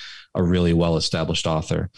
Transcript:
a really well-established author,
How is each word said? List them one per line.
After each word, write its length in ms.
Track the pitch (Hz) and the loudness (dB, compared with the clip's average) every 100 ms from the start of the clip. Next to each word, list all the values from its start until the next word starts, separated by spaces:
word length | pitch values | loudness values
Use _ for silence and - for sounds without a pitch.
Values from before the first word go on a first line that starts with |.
| - - - | -18 -20 -8
a 80 | - | -2
really 320 | 87 90 85 | 2 2 4
well-established 720 | 82 85 80 - 82 80 85 85 | 4 2 0 -2 -2 -2 -2 -2
author, 460 | 80 - - 92 | -2 -2 -4 -4